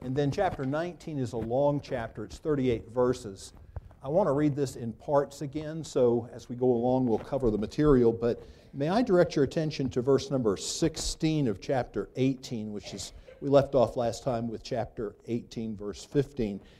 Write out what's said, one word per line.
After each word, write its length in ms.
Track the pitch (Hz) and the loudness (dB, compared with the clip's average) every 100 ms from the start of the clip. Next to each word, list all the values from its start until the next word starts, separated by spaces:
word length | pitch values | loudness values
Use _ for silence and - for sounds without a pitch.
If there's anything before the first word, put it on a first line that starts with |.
and 120 | 127 | -6
then 160 | 135 143 | -2 0
chapter 360 | 135 190 - 135 | 0 -2 -2 -4
nineteen 520 | 147 175 165 - 151 | -4 -6 -8 -10 -6
is 140 | 123 | -6
a 60 | 117 | -6
long 420 | 113 127 143 143 | -2 0 2 0
chapter, 420 | - 127 113 - | -4 -6 -6 -10
it's 140 | 107 - | -12 -8
thirty-eight 540 | 160 147 127 110 107 | -2 0 2 0 -2
verses. 640 | 120 123 123 107 95 - - - - - - | 2 2 2 -6 -14 -16 -20 -16 -16 -16 -14
I 60 | 135 | -2
want 180 | 165 170 | 2 2
to 60 | |
read 220 | 139 151 | 2 2
this 220 | 139 135 131 | 0 -4 -4
in 160 | 117 | -10
parts 480 | 110 - 143 - - | -8 0 2 2 -4
again, 420 | 147 151 151 160 | -8 -8 -8 -8
so 440 | 143 143 123 120 117 | -4 2 4 4 0
as 160 | 123 - | -12 -12
we 60 | 123 | 0
go 100 | 127 | 2
along, 400 | 120 123 131 127 | 4 2 2 2
we'll 100 | 107 | 0
cover 340 | - 139 123 | -2 0 0
the 60 | 107 | 0
material. 560 | 104 - 151 131 113 | -2 2 6 8 6
But 300 | 113 120 110 - - - | 4 0 -2 -6 -20 -14
may 160 | 139 147 | -6 0
I 100 | 202 | 2
direct 340 | 247 180 175 | 4 4 4
your 120 | 165 135 | 4 0
attention 420 | 170 156 147 131 | 0 -4 -2 -2
to 140 | 131 | 0
verse 280 | 123 135 - | 4 2 2
number 240 | 135 110 | 0 0
sixteen 960 | 92 - - 160 156 - - 160 156 131 | 0 -4 -2 -2 -2 -6 -2 0 2 0
of 140 | 98 | -2
chapter 480 | - 135 120 107 98 - | -2 -2 -2 -4 -6 0
eighteen, 540 | 131 131 - 120 107 | 0 0 -6 -8 -6
which 220 | 104 - | -8 -10
is, 220 | 98 - - - - | -12 -12 -16 -20 -8
we 80 | 143 | 4
left 260 | 139 135 | 4 6
off 220 | 135 117 131 | 4 2 2
last 260 | 117 117 | -2 -2
time 260 | - 117 117 | -2 -2 -4
with 140 | 107 | -6
chapter 540 | - 123 107 - 104 - - | -6 -6 -6 -6 -10 -8 -6
eighteen, 520 | 117 98 117 113 101 | -6 -6 -8 -8 -8
verse 260 | 104 95 | -10 -10
fifteen. 560 | - 147 135 - 107 98 - | -4 -2 0 -2 -4 -4 -12